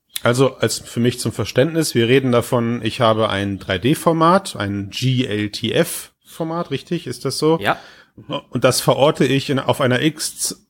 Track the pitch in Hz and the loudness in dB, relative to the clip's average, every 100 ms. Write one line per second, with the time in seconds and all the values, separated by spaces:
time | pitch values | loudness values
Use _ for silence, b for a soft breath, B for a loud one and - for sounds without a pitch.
0 | _ - 120 123 131 - 113 - - - | _ -4 0 4 2 2 -2 -2 -8 0
1 | 120 123 120 - 107 123 156 160 151 123 | 0 0 -4 -4 -2 2 2 2 0 2
2 | 113 135 131 120 113 127 117 117 113 - | 4 4 4 0 2 0 0 -2 -4 0
3 | 117 110 107 98 101 95 - 95 117 156 | 2 2 0 0 -2 -4 -4 -2 0 0
4 | 175 165 165 185 - - 101 101 98 - | 0 2 4 4 0 -6 -6 -4 -6 -4
5 | 127 127 123 104 104 - 110 117 170 - | -2 0 -2 -2 -4 -4 -2 0 0 -4
6 | - _ _ - 165 165 170 139 - 170 | -14 _ _ -10 -8 -6 -6 -8 -6 -8
7 | - - 135 - 156 165 101 - B B | -8 -8 -6 -2 0 0 0 -4 B B
8 | B - 107 143 - 127 127 - - 123 | B -20 -12 -12 -6 2 2 2 2 4
9 | 143 156 143 135 - 135 143 120 131 123 | 4 4 2 2 0 -2 0 0 2 2
10 | 151 - - - - - _ | 0 -2 -10 -6 -8 -8 _